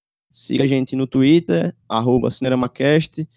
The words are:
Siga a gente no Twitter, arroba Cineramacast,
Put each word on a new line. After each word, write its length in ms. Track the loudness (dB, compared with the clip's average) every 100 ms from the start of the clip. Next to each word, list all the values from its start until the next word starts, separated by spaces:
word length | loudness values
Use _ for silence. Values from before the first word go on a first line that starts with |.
| _ _ _
Siga 340 | -14 -6 0
a 20 | 2
gente 280 | 0 -2 -4
no 100 | -2
Twitter, 680 | 2 4 4 2 -2 -2 -6 _
arroba 420 | -2 2 2 0
Cineramacast, 960 | -4 -2 -2 -2 -2 2 2 0 -8 -12